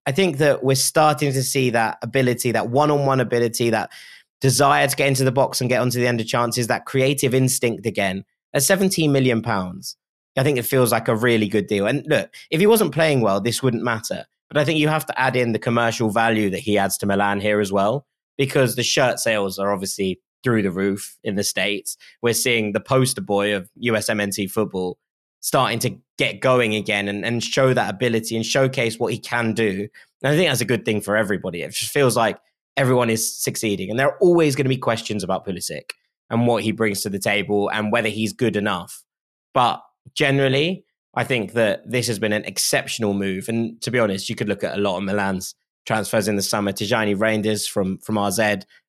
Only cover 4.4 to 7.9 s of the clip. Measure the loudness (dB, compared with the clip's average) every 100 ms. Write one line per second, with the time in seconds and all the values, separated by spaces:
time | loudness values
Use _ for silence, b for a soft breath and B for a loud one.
4.4 | 2 4 4 4 2 2 0 2 2 2
5.4 | 0 0 0 2 0 0 0 0 0 0
6.4 | 0 0 -2 -2 -2 0 2 2 2 2
7.4 | 2 2 -2 -2 -4